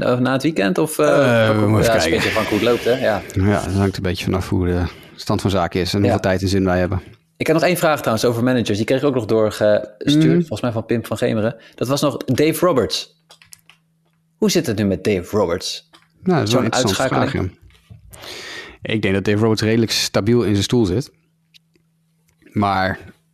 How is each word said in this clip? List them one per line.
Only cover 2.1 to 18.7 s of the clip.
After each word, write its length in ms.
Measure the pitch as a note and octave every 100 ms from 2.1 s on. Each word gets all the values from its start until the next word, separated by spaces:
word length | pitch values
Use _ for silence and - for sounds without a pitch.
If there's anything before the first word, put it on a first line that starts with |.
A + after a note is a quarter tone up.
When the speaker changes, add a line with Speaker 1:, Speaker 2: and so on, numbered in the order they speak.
Speaker 1:
een 0 |
beetje 180 | - -
van 140 | -
hoe 80 | G#2 G#2
het 40 |
loopt, 220 | A2+ A#2+
hè? 60 | A#2 B2+
Ja. 180 | G#2+ G2+ -
Speaker 2:
Ja, 320 | - F#2+ G2+
dat 80 | -
hangt 220 | F#2+ G2 F#2
een 60 |
beetje 220 | G2 F2
vanaf 240 | - F#2 F2+
hoe 180 | G2 F2+
de 160 | F2+ D#2+ - - -
stand 240 | - G#2
van 100 | G#2
zaken 300 | F#2+ E2 F#2+
is 120 | E2+
en 60 | G#2
Speaker 1:
Ja. 40 |
Speaker 2:
hoeveel 160 | G2 F#2+
tijd 200 | G2 F#2
en 60 | F#2+
zin 160 | G2
wij 140 | F#2+ F2+
hebben. 220 | F2+ F#2 - - _ -
Speaker 1:
Ik 100 | -
heb 100 | D#3+
nog 80 |
één 120 | D#3+ F3
vraag 220 | E3+ D3
trouwens 260 | - A2
over 180 | B2 A2+
managers. 340 | B2 B2+ G#2+ G#2
Die 100 | A2+
kreeg 120 | C3
ik 60 |
ook 100 | C#3+
nog 100 | B2+
doorgestuurd, 920 | G#2+ A2+ G#2+ - G#2+ G#2 - - - D3
Speaker 2:
Mhm. 140 | D#3+ E3+
Speaker 1:
volgens 220 | E3 G#2
mij 120 | B2
van 140 | A2 A2
Pim 180 | A#2
van 120 | A2 A2
Gemeren. 400 | B2 A#2 G#2+ - -
Dat 140 | - A#2+
was 120 | C#3+
nog 160 | D3+ B2+
Dave 500 | - B2+ D#3 D#3+ F3+
Roberts. 560 | C3+ G2+ - - _ _ - - - _ - _ _ _ _ _ -
Hoe 140 | G#3+
zit 160 | F3+ -
het 100 | G#2
nu 60 |
met 200 | G2+ F#2
Dave 320 | - G2 F2 G#2+
Roberts? 540 | F#2 F2+ - - _ - _ _
Speaker 2:
Nou, 160 | - E3+
dat 100 | G#2+
is 60 |
wel 80 | B2
Speaker 1:
Zo'n 80 | A2+
Speaker 2:
een 60 | A#2+
interessante 240 | B2 F#2 C3+
Speaker 1:
uitschakeling. 160 | C3+ A2
Speaker 2:
vraag, 680 | F#2 F#2 - - _ _ - - - - - - - -